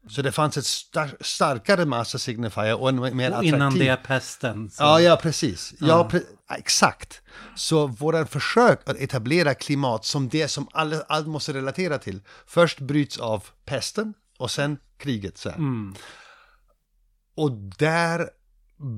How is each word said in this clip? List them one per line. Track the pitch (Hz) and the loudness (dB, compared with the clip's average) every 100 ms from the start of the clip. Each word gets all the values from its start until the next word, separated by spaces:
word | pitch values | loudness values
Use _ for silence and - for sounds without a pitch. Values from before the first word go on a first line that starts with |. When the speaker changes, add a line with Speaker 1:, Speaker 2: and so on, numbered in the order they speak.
| 120 | -10
Speaker 1:
Så | 113 | -4
det | 135 | -2
fanns | 139 151 - | 0 0 0
ett | - | -4
star-, | - - - 147 - | -6 -6 -6 -6 -8
starkare | - - 165 120 - 190 | -8 0 0 0 2 2
master | 160 120 117 131 | 2 0 -4 -6
signifier | - 113 117 107 107 117 | -6 -4 -4 -2 0 2
och | 131 | 0
en | 131 127 127 | 0 -2 -2
mer | 127 120 | 0 2
Speaker 2:
Och | |
innan | 170 143 | 2 4
Speaker 1:
attraktiv. | 143 127 | 4 4
Speaker 2:
det | 131 | 2
är | 127 | 2
pesten, | - 131 - - 123 104 107 | 0 -2 -2 -8 -6 -6 -10
så. | - | 2
Speaker 1:
Ja, | 147 160 | 6 8
ja, | 175 160 | 8 6
precis. | 165 - 139 113 - - | 4 -2 -2 -4 -12 -2
Ja, | 156 | 4
Speaker 2:
Ja. | 165 165 | 4 4
Speaker 1:
pre-, | 175 - - _ | 0 -4 -20 _
ja, | - | -10
exakt. | - - 165 - - - _ - - - | -2 2 2 0 -16 -20 _ -20 -18 -8
Så | - 156 143 | 0 2 2
våra | 110 151 160 156 | -2 0 0 0
försök | 139 - 233 240 180 - | -4 0 6 6 4 0
att | - | -4
etablera | 135 131 113 170 151 | -4 -4 0 2 2
klimat | 127 - 139 135 110 | 0 -2 -2 0 -2
som | - 151 131 | -2 -2 0
det | 156 147 | -2 -2
som | - 139 | -4 -6
alla, | - 156 156 143 | -4 -4 -4 -2
allt | 156 156 | -4 -2
måste | 151 - | -6 -6
relatera | 135 135 135 180 139 | -6 -6 -4 -4 -4
till, | - 95 - - _ | -6 -12 -14 -20 _
först | - 170 - | 2 2 2
bryts | 135 147 139 - | -2 0 0 -4
av | 113 107 - _ | -4 -4 -6 _
pesten | - 135 - - 220 208 _ _ | -8 -6 -4 -6 -6 -10 _ _
och | 131 | -6
sen | - 147 147 _ _ | -2 -4 -4 _ _
kriget. | 139 113 98 - | -6 -4 -6 -10
Så | - | -10
här. | - | -4
Speaker 2:
Mm. | 143 120 101 101 - - - - _ _ _ _ _ _ _ _ _ - | -4 -4 -8 -14 -20 -20 -20 -20 _ _ _ _ _ _ _ _ _ -4
Speaker 1:
Och | 151 113 98 92 | -2 -2 -12 -2
där | 151 170 170 170 165 _ _ _ _ _ 139 | 0 2 0 -2 -6 _ _ _ _ _ -10